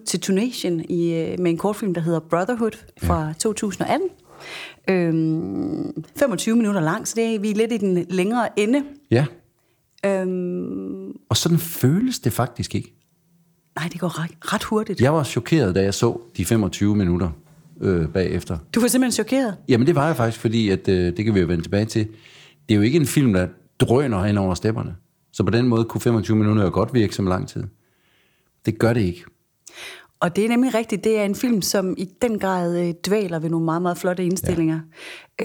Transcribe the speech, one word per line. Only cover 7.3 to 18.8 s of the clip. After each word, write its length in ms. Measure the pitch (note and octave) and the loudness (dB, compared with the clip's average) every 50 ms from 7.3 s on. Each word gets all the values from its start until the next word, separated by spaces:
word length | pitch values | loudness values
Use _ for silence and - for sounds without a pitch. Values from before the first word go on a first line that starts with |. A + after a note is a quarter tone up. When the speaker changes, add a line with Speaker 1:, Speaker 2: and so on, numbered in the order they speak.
| A3+ | -2
Speaker 1:
er, 40 | G#3+ | -2
vi 120 | G3 G#3+ | -2 -2
er 40 | G#3 | 0
lidt 160 | G#3 A3+ A3+ | 0 0 0
i 60 | A#3+ A3 | 0 0
den 280 | G3+ G3 F#3 F3 E3+ F3 | 0 0 0 0 0 0
længere 500 | F#3 F#3 F3+ G3+ A#3 B3 A3 - - - | 0 0 0 0 0 0 -2 -2 0 0
ende. 240 | G#3 G#3 B3 D4 C#4 - - - _ - | 0 2 2 0 0 -4 -10 -20 _ 0
Speaker 2:
Ja. 140 | A2+ A#2 D3 - - - _ _ _ _ _ _ _ _ _ _ _ _ - | 2 2 2 0 -4 -10 _ _ _ _ _ _ _ _ _ _ _ _ -2
Speaker 1:
Øhm. 1040 | G3 G3 F#3+ F#3+ F#3 F#3 F#3 F3+ F3+ F3+ F3+ F3+ F#3+ F#3+ F#3+ F#3+ F#3+ F#3+ F#3+ F#3+ G3 G3+ - _ - | 0 0 0 -2 -2 -4 -4 -4 -4 -4 -6 -6 -6 -8 -8 -8 -10 -10 -10 -12 -14 -16 -14 _ -4
Speaker 2:
Og 80 | A2+ - | -2 0
sådan 200 | - E3 E3+ D#3+ | 2 2 2 2
føles 640 | - - - - - B2+ D3+ F#3+ A#3+ B3+ A#3+ - | 2 -2 -2 0 2 2 4 2 2 0 -2 -2
det 140 | - B2+ - | -4 -2 -2
faktisk 420 | - A#2+ - - - G#2+ - - | 0 -2 -2 -4 -6 -8 -6 -6
ikke. 180 | G2 - - _ _ _ _ _ _ _ _ _ _ _ _ _ _ _ _ _ C#3+ | -6 -8 -8 _ _ _ _ _ _ _ _ _ _ _ _ _ _ _ _ _ -8
Speaker 1:
Nej, 80 | D3+ F3 | -8 -8
det 120 | - E3+ | -6 -6
går 200 | F#3 F3 - - D#3+ | -6 -6 -6 -6 -8
ret, 80 | E3 - - - - - | -8 -10 -12 -8 -6 -4
ret 100 | A3 - | -4 -4
hurtigt. 380 | - A3 G#3+ G#3+ - G3 - | -2 -2 -2 -2 -2 0 2
Speaker 2:
Jeg 120 | A2 C3 D#3 | 2 4 4
var 100 | E3 C#3+ | 2 0
chokeret, 520 | - - B2+ - - E3 D#3+ C3 F#2+ F2 | -2 -2 -4 -2 0 2 2 2 2 2
da 60 | G2 G2 | 2 2
jeg 100 | G2 G2 | 2 2
så 260 | - - A#2 - - - - - - | 2 2 0 0 -2 -6 -10 -8 -6
de 80 | F#2+ | -2
femogtyve 500 | - A#2+ A2+ G#2 F#2 - - G2+ G#2 G#2 | 2 2 2 2 0 -2 0 0 2 2
minutter, 340 | G#2 G2 F2 F2 F2+ F#2 F2 D#2 - - _ - - - - - - | 4 4 2 2 2 0 -2 -4 -6 -12 _ -20 -20 -20 -20 -12 -4
øh, 260 | - G2+ F#2 E2+ D#2+ D2+ | 0 0 2 2 0 0
bagefter. 500 | C#2+ F#2+ F#2 E2 E2 F2+ - - F2 D#2+ - - - | 0 0 0 0 -2 -4 -4 -4 -6 -8 -8 -4 -2
Speaker 1:
Du 40 | |
var 80 | A#3 | 0